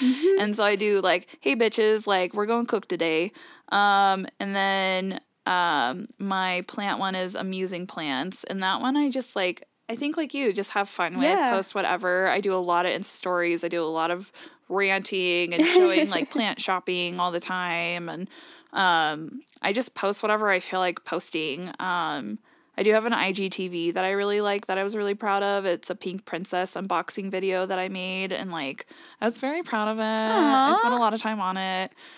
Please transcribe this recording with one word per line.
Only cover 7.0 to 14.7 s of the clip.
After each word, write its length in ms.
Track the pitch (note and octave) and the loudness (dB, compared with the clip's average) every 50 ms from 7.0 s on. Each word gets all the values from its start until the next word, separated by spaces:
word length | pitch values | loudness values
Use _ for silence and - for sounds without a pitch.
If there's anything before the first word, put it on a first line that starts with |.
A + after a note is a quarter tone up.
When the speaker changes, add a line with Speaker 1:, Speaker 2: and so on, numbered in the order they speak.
| F#3+ F#3+ F#3+ | -2 -2 -2
Speaker 2:
is 200 | F#3 F#3 F#3 G3 | -2 -4 -4 -4
Amusing 520 | - - F#3+ F#3+ F#3 F#3 F#3 F#3+ E3+ F3+ | -6 -6 -4 -4 -4 -4 -4 -4 -6 -8
Plants. 580 | F#3+ - F3 D#3+ D3 C3+ C3 D3 F#3 F3+ - - | -8 -8 -6 -4 -2 -2 -2 -4 -4 -6 -8 -8
And 180 | - - F#3+ | -8 -6 -2
that 180 | F#3+ F#3+ F#3+ - | -2 -2 0 0
one 160 | - C4 C#4 | 0 0 2
I 140 | D4 D4 C#4 | 2 2 0
just, 260 | A#3+ C4+ A#3 - - | 0 -2 -6 -4 -2
like, 300 | G3+ F#3 F3+ E3+ - - - _ _ _ - | -2 -2 -2 -2 -4 -10 -20 _ _ _ -10
I 80 | A3+ | -8
think, 200 | A#3+ C#4+ D4 D4+ | -4 -4 -4 -2
like 180 | E4+ D#4 B3 - | -2 -4 -4 -4
you, 180 | C#4 C#4 A3+ | -2 0 0
just 180 | F#3 G3 G3 - | 0 0 -4 -2
have 180 | - G3+ G3+ - | -2 -2 -2 -2
fun 260 | - - F3 E3 F3 | -2 -4 -4 -2 0
with, 100 | B3 C4+ | 0 2
Speaker 1:
Yeah. 260 | D#4 F#4+ G4 D4+ B3+ | 2 4 4 2 2
Speaker 2:
post 240 | A3 F#3+ F#3+ - - | 2 0 -2 -2 -2
whatever. 540 | G3+ F#3+ - F3+ F3 F#3 F3+ F3+ F#3 F#3+ F#3 | -2 0 0 0 0 0 0 2 2 2 2
I 120 | B2+ F#3+ | 2 2
do 140 | G3 G3+ F#3 | 0 0 0
a 80 | F#3 | 0
lot 240 | F3+ F3 F3 F3 F3+ | 0 2 2 2 2
of 60 | F3+ | 2
Insta 120 | B2+ F3 G3 | 0 -2 -4
stories. 580 | - - - - F#3 F3+ F3 E3+ E3+ E3+ E3+ F3 | -6 -8 -6 -4 -2 0 0 2 0 0 0 -2
I 40 | E3+ | -2
do 140 | F3 E3+ | -2 -2
a 40 | E3 D#3 | -2 -2
lot 220 | D#3+ D#3+ E3 E3+ | 0 0 0 0
of 180 | F3 F3+ G3 - - - - - - _ _ | -2 -4 -6 -12 -20 -20 -20 -20 -20 _ _
ranting 840 | - | -4